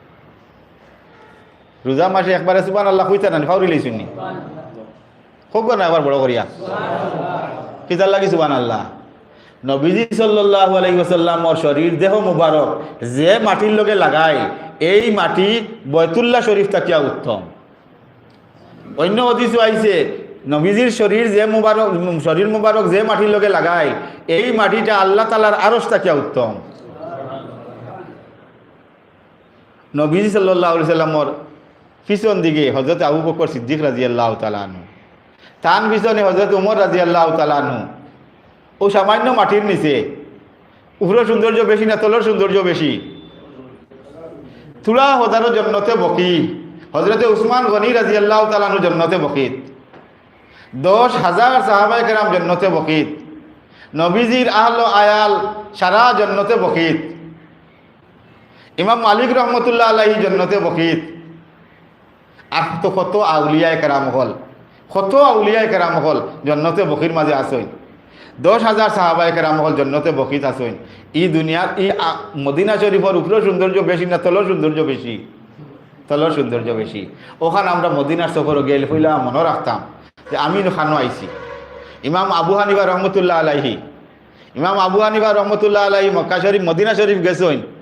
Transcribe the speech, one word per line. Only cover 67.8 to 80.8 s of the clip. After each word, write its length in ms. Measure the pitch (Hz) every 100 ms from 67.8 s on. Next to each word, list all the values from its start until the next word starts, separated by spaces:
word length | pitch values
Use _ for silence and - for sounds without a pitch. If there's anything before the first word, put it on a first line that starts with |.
| - - - - - -
দশ 220 | 143 226
হাজার 280 | 226 214 214
সাহাবায়ে 420 | 196 175 165 170
কেরাম 280 | 160 160 156
হল 160 | 156 139
জন্নতে 340 | 139 143 160
বকিত 340 | 139 131 143
আসইন। 300 | 135 127 120 95 - - -
ই 140 | 151 185
দুনিয়ার 520 | 160 160 160 180 190
ই 100 | 196
আ-, 260 | - 170 156 - 151
মদিনা 400 | 139 143 202 208
শরীফের 400 | 208 196 190 175
উপরের 260 | 160 214
সৌন্দর্য 360 | 202 185 185 185
বেশি 280 | 170 175 175
না 120 | 175
তলের 260 | 175 180
সৌন্দর্য 360 | 190 180 151 156
বেশি? 480 | 151 127 120 107 - - - - 151 - - - -
তলের 220 | 147 160
সৌন্দর্য 400 | 151 123 120 113
বেশি। 360 | 113 107 107 92 - - -
ওখানে 300 | 165 190 190
আমরা 180 | 175 170
মদিনার 400 | 143 139 165 165
সফর 340 | 165 147 143
গেলে 240 | 135 139 139
হইলা 240 | 156 156 151
মনে 260 | 127 131
রাখতাম 380 | 165 143 - 110 - - - _ -
যে 60 | 135
আমি 260 | 147 190 185
ওখানে 300 | 180